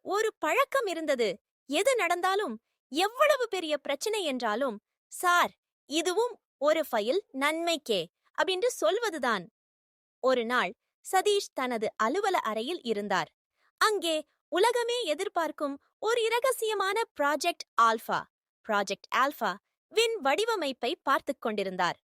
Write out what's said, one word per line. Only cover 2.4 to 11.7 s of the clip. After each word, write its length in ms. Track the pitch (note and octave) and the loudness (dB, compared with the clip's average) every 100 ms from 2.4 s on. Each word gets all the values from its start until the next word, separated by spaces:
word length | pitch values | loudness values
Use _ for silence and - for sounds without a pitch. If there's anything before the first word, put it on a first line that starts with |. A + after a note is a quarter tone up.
| G4 A3 - _ _ | -2 -6 -12 _ _
எவ்வளவு 580 | C4+ G4 A#4+ D5 C#5+ A#4 | -2 -2 2 4 4 0
பெரிய 300 | F#4 D#4+ D4 | -4 -2 -4
பிரச்சனை 460 | - C#4 - G#4+ | -2 -4 -2 -2
என்றாலும், 560 | E4+ B3+ A#3+ G#3 C4+ G#3 - _ _ | -2 -2 -2 -2 -2 -4 -14 _ _
"சார், 440 | - F4+ F4 B3 - _ _ _ | -2 2 4 2 -2 _ _ _
இதுவும் 540 | D4 E4+ F4+ A#4+ G#4+ _ _ | -2 0 0 0 -4 _ _
ஒரு 260 | C#4+ D#4+ D4+ | 2 2 2
ஃபைல் 280 | A#3 G#3 E4+ - | 0 0 -2 -4
நன்மைக்கே" 720 | C4+ C#4+ D#4+ E4+ E4 - G3+ E3 _ _ - | -2 0 0 0 -2 0 -2 -2 _ _ -2
அப்படின்னு 300 | D#4 F#4 A#4 | -2 0 -2
சொல்வதுதான். 840 | - - F#4+ A4+ E4 B3+ G#3+ E3+ _ _ _ _ _ _ _ | 0 0 0 -2 -2 -2 -2 -4 _ _ _ _ _ _ _
ஒரு 260 | B3+ B3+ A3+ | 0 2 2
நாள் 280 | B3 F#3+ - _ _ - | 0 0 -4 _ _ -2
சதீஷ் 420 | F#4+ G4 G4+ - | 0 2 0 -2
தனது 400 | - B3+ | -4 -4